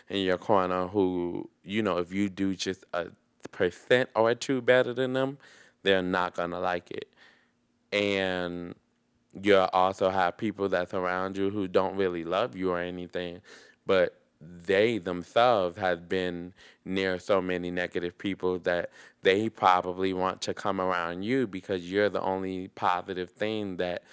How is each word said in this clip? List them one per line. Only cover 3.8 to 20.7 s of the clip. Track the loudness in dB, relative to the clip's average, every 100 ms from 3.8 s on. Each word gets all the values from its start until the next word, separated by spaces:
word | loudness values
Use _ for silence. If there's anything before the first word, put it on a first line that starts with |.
| 2 2 2
or | 2 2
two | 2 -2 -2
better | 4 4 4
than | 0 -2
them, | 0 -2 -4 -16 -20 -20 _
they're | 2 4
not | 4 0 0
gonna | -2 -4 -2
like | -2 -2 -6
it. | -12 -12 _ -20 _ _ _ _ _ _
And | -2 0 0 0 -2 -4 -6 -10 -14 _ _ _ _ _ -4
you'll | 4 6 6
also | 4 2 2 0
have | 2 0 0
people | -6 -2 0
that | 0 -2
surround | -4 -2 -2 -4 -2
you | -2
who | -2 0
don't | 2 2 0
really | 0 0
love | -2 -2 -2 -2
you | -2
or | -2
anything, | -4 -8 -8 -8 -8 -10 -18 -20 -20 _ 0
but | 4 4 0 _ _
they | -20 -18 0 4 4 2
themselves | -4 -6 -2 2 4 4 0 0
have | -2 -2 -2
been | -2 -2 -4 -10 -16 -20 _
near | -6 -2 0 -2
so | 2 2
many | 2 -2 -2
negative | -4 -4 -4 -6 -6
people | -6 -2 -2 -2
that | 0 -2 -4 -12 -20 _
they | 2 4 2
probably | 2 6 6 2 -2 -2
want | 0 -2 -2
to | -6
come | -6 -4